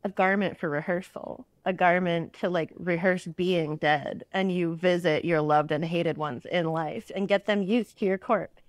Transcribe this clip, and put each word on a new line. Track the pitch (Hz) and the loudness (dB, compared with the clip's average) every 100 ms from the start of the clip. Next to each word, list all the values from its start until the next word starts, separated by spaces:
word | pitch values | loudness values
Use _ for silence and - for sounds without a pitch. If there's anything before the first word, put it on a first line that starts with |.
a | 202 | -8
garment | 190 190 196 190 - | 0 2 2 0 -2
for | 165 | -4
rehearsal, | 147 156 175 190 - - - - _ | -4 -2 -4 -4 -14 -12 -14 -16 _
a | - | -6
garment | 185 180 175 180 170 165 - | 2 4 4 2 0 -4 -4
to, | 190 | -2
like, | 175 156 - | -2 -2 -6
rehearse | 170 170 185 180 180 | -2 0 2 0 -4
being | 160 180 180 156 156 | -4 0 0 0 0
dead, | 151 147 - - - | 2 2 -2 -10 -6
and | 190 190 | -2 0
you | 180 170 | 0 -2
visit | 165 180 175 175 151 | 0 2 2 2 2
your | 160 160 | 2 0
loved | 151 151 151 | 4 2 2
and | 151 | -2
hated | 170 170 165 147 | 0 0 -2 -2
ones | 151 120 - | -6 -6 -4
in | 180 160 | -2 0
life | 160 156 226 - | -2 -4 -8 -10
and | - 196 | -6 0
get | 202 196 | 0 2
them | 208 | 0
used | 185 240 214 - | 2 0 0 -2
to | |
your | 202 190 | -2 -2
corpse. | - 214 - _ | 0 0 0 _